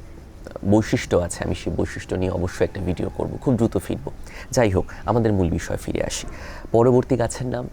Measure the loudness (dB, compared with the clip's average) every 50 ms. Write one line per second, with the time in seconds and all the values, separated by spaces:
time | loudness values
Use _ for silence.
0 | -16 -16 -16 -16 -18 -18 -16 -16 -14 -12 -10 -2 2 4 6 6 6 4 2 0
1 | 2 2 2 2 2 2 -2 -4 -4 -2 -4 -2 -2 -2 -2 0 -2 -2 -4 -6
2 | -6 -4 -2 0 0 0 0 0 -2 -2 0 0 0 0 0 -2 -2 -2 -2 -2
3 | -2 -4 -2 -4 -4 -4 -4 -2 0 2 2 4 4 2 2 0 -2 -4 -6 -6
4 | -6 -8 -10 -10 -12 -14 -14 -14 -8 -2 2 2 4 4 4 2 0 -2 -6 -6
5 | -2 0 2 4 4 4 4 4 2 2 2 0 -2 -4 -6 -6 -4 -4 -2 -2
6 | -2 -2 -4 -6 -8 -10 -12 -12 -12 -12 -12 -14 -4 2 4 6 6 8 6 6
7 | 4 4 2 2 0 0 -2 -4 -6 -4 -4 -4 -6 -6